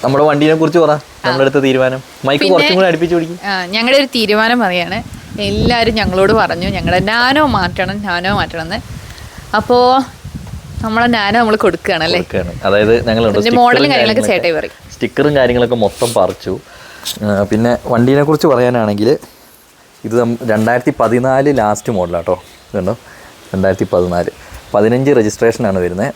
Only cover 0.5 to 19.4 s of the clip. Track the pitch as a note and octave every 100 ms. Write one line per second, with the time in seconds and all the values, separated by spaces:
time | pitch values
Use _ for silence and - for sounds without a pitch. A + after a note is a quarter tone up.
0.5 | D#3+ D#3+ E3+ D#3 D3+ - - F#3+ F3 C3+
1.5 | C#3+ C3+ C3 B2+ C3 - - - C#4+ A#3
2.5 | F#3 D4 F#3+ F#3 D#3+ E3 E3+ E3 F3 G3
3.5 | F#3+ F3 G#3 A#3+ C#4 C4+ B3 G#3+ G#3 A3
4.5 | B3 G3+ F3+ E3+ G3+ - - - - G3+
5.5 | G#3 G#3+ A#3+ A3+ A3 F#3+ F#3 G3 A3 F3+
6.5 | E3+ F#3 F#3+ E3 F3+ F#3+ A3+ B3 C#4 D4+
7.5 | G#3 F3 F#3 F#3 G#3 G3+ F3 F#3 G3+ D#3+
8.5 | E3 E3 G#3+ - - - - - - -
9.5 | G#3+ A3 B3 B3 C4 B3+ - - - -
10.5 | - - - A3 A3 A#3+ A#3+ G3+ A3 A3+
11.5 | G#3+ A3 E3+ - F3 D#3+ F3+ - F#2+ F2+
12.5 | - G2 G2+ G#2+ A#2 A2+ A2 A2+ G#2 A3+
13.5 | A#3+ A#3+ B3 C#4+ B3+ A3+ A3 G#3+ F#3 F3
14.5 | D#3 - - - - A2 - C#3+ D3 B2
15.5 | B2 A#2+ A#2+ G2+ - A#2+ A2 F#2 F2+ -
16.5 | F#2 - - - - - - G#2 G2+ G2+
17.5 | A2 A#2 A#2+ - A#2 B2 C#3 D3 D3+ E3
18.5 | B2 B2 B2 G#2+ G#2 A2 D#3 - -